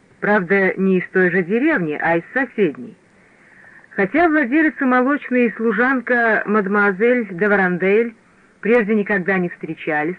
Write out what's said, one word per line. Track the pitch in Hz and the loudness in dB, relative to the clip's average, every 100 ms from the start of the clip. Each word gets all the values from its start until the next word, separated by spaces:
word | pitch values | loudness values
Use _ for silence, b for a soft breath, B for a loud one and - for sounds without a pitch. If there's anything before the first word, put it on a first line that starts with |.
| _ _ | _ _
правда, | 196 208 175 196 190 - | 0 0 2 2 2 0
не | 190 185 | 0 0
из | - | 0
той | 190 180 | 0 0
же | 180 | 0
деревни, | 165 226 302 285 160 147 | -2 0 0 0 -2 -4
а | 156 170 | -2 -2
из | - | -2
соседней. | 254 254 - 180 127 120 - _ B B B B B B B B | -4 -4 -2 -2 -2 -14 -20 _ B B B B B B B B
Хотя | - 196 294 349 | -4 0 2 2
владелица | 302 240 302 311 - 262 | 2 0 2 0 0 0
молочной | 254 254 285 - 247 233 | 2 2 -2 -2 0 0
и | - | 0
служанка | 226 202 254 262 240 247 226 208 - | -2 0 0 0 0 0 2 0 0
мадемуазель | 214 190 208 202 185 240 247 208 | -2 0 0 0 2 2 2 -2
де | 170 208 | -2 0
Варандель | 202 185 175 190 208 233 - b b b _ | 2 0 0 2 2 0 -6 b b b _
прежде | 196 240 202 | 0 0 2
никогда | 220 202 202 175 190 | 0 0 -2 0 -2
не | 175 | -2
встречались | - 160 160 - 151 151 | -6 -12 -10 -6 -4 -4